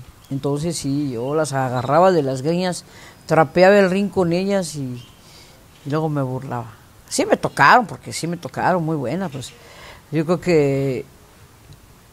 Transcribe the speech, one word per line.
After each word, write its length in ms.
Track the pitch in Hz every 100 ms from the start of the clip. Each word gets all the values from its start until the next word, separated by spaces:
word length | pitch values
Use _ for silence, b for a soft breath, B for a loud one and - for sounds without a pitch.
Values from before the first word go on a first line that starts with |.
| - - -
Entonces 480 | 139 139 143 170 160
sí, 340 | 143 143 143
yo 240 | 117 127 151
las 160 | 151
agarraba 580 | 135 131 123 123 151 185
de 120 | 175
las 180 | 135 131
greñas, 420 | 139 175 185 175 - B B B -
trapeaba 520 | 160 147 180 185 202
el 120 | 190
ring 180 | 190 202
con 220 | 190 170
ellas 440 | 175 196 196 165 147
y, 40 | 131 123 120 - b b b b - -
y 60 | 139
luego 180 | 151 160
me 140 | 147
burlaba. 500 | 131 127 131 120 117 - - _ -
Sí 180 | - 403
me 100 | -
tocaron, 500 | 151 - 143 226 208
porque 260 | 127 -
sí 120 | 117 160
me 120 | 170
tocaron, 440 | - - 117 180
muy 140 | 156 160
buenas, 340 | 117 165 185
pues. 220 | 131 120 - B B B B -
Yo 140 | 147
creo 160 | 156 175
que 640 | 180 165 139 139 139 123 - - - - - - - - - - _